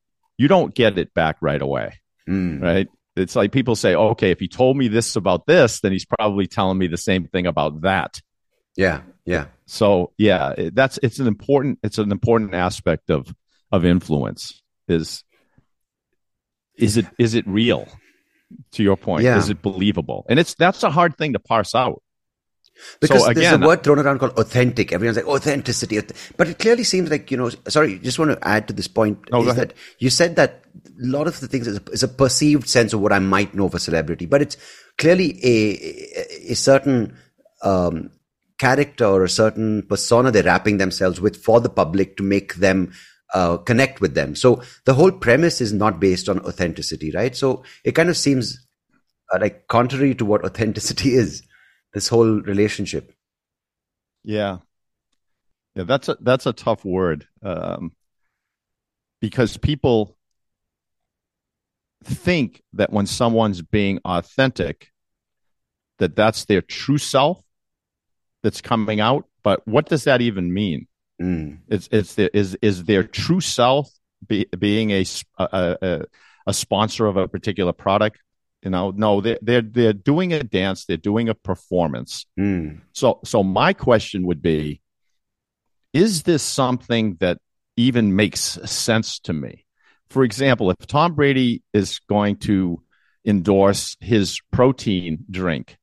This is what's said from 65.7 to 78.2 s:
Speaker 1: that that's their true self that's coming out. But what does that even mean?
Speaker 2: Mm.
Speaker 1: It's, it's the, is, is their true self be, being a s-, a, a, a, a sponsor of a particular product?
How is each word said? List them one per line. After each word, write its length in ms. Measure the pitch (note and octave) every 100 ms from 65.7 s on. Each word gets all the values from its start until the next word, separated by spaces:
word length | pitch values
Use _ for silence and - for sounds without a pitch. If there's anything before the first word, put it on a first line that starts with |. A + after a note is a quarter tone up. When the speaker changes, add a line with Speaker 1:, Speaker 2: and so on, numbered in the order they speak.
| _ _ _
Speaker 1:
that 160 | F2 F#2
that's 300 | G#2+ - -
their 160 | F#2+
true 360 | - - - C#3+
self 440 | - C3+ D3 F#3+ _ _ _ _ _ _ _ _ _ _
that's 200 | G#2+ -
coming 380 | - A#2 G#2 G#2+
out. 260 | A2 C#3+ - _
But 220 | G#2 F#2 -
what 200 | A#2 D#3
does 160 | D#3 D3
that 160 | B2
even 320 | A#2+ F#2+ F2
mean? 340 | F#2+ G#2 C#2 - _ _ -
Speaker 2:
Mm. 380 | F2+ E2 D2 D2+ -
Speaker 1:
It's, 200 | G2 -
it's 240 | A2 F#2 -
the, 200 | F#2+ G#2
is, 220 | G2 F#2+
is 220 | G#2+ F#2
their 200 | F2 G2
true 380 | G2 - - F3+
self 480 | - - A#2+ C#3+ C#3+ _ _ _ G2
be, 200 | G2+ - F2+
being 340 | G#2 G#2+ G#2+
a 100 | G2
s-, 220 | F#2 - - -
a, 100 | F2+
a, 260 | F#2+ F2 F2+ F#2
a, 140 | D#2 - _ _ _ G2
a 60 |
sponsor 520 | - - G2+ G#2+ - G#2+
of 120 | F#2+
a 100 | F2+
particular 460 | F#2 G#2+ F#2+ F2+
product? 460 | - G2 G#2 G#2+ -